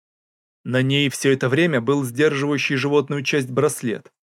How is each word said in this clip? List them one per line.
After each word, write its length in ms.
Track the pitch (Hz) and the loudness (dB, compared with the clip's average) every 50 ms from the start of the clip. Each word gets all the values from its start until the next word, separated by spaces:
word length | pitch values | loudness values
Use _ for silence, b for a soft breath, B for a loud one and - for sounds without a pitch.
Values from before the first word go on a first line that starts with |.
| _ _ _ _ _ _ _ _ _ _ _ _ | _ _ _ _ _ _ _ _ _ _ _ _
На 200 | _ 120 123 127 | _ -2 0 0
ней 260 | 131 135 139 143 143 139 | 2 2 2 2 0 0
все 240 | - - - 139 | -2 0 2 2
это 160 | 135 135 135 123 | 2 2 2 0
время 320 | 135 156 175 170 147 123 | 2 2 2 2 0 0
был 240 | 113 131 143 143 135 | 0 0 0 0 -2
сдерживающий 720 | 120 117 131 151 151 143 135 143 147 147 131 - - 139 | -2 0 2 2 2 2 0 -2 -2 -2 -2 -2 -2 -2
животную 460 | 131 131 143 147 143 131 139 147 143 | -2 0 2 2 2 0 0 -4 -6
часть 280 | 131 - - 147 131 127 | -4 -2 -2 -2 -2 -2
браслет. 600 | 127 139 147 151 139 - - 113 101 - - - _ _ _ _ | -2 0 0 0 0 -2 -4 -6 -6 -6 -8 -16 _ _ _ _